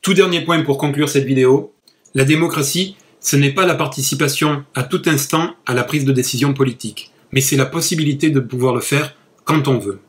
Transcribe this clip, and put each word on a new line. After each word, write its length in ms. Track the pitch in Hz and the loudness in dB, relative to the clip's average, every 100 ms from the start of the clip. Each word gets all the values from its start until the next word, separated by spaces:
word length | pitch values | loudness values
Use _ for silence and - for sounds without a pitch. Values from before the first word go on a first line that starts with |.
Tout 120 | - | 2
dernier 280 | 185 185 175 | 4 4 2
point 200 | 156 165 | 0 0
pour 140 | 147 139 | 2 0
conclure 320 | 147 139 147 | 0 0 0
cette 160 | 139 135 | 0 0
vidéo, 480 | 131 127 139 98 _ _ _ _ - | 2 4 4 0 _ _ _ _ 0
la 80 | |
démocratie, 720 | 135 156 165 160 135 165 190 - _ _ | 2 2 2 -2 -2 -2 -4 -8 _ _
ce 160 | - 143 | -2 2
n'est 180 | 139 | 2
pas 120 | 139 185 | 2 0
la 100 | 156 | 2
participation 880 | 147 - 135 139 147 135 156 147 139 - | -2 -4 -6 -2 -2 0 0 -2 -6 -8
à 80 | |
tout 180 | 127 185 - | -4 -2 0
instant 480 | 147 - 160 170 - - | 0 0 -2 -2 -6 -4
à 80 | |
la 100 | 123 | -2
prise 220 | 123 151 135 | -2 -2 0
de 60 | |
décision 400 | 131 123 127 143 | 0 0 0 0
politique, 580 | 135 131 117 110 - - _ _ | 2 0 -2 -10 -12 -18 _ _
mais 80 | - | -2
c'est 160 | 135 139 | 0 0
la 80 | 135 | 0
possibilité 640 | 165 165 170 147 139 160 | -2 -4 -2 -2 0 0
de 100 | 139 | 0
pouvoir 340 | 117 127 127 | -2 -2 -2
le 80 | 123 | -2
faire 320 | - 143 147 - _ _ | -2 -2 -4 -10 _ _
quand 240 | - 156 139 | -2 0 2
on 100 | 127 | 0
veut. 220 | 101 95 | -2 -12